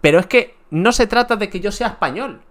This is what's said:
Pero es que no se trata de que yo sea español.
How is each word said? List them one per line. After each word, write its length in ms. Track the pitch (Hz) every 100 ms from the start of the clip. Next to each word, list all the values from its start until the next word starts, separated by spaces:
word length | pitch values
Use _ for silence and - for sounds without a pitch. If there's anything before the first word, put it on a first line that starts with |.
Pero 160 | 151 160
es 80 | 180
que 320 | 247 - _ _
no 220 | 156 208
se 140 | 247 247
trata 300 | 240 240 226
de 120 | 202
que 120 | 185
yo 120 | 202
sea 160 | 202 233
español. 540 | - 156 156 262 - _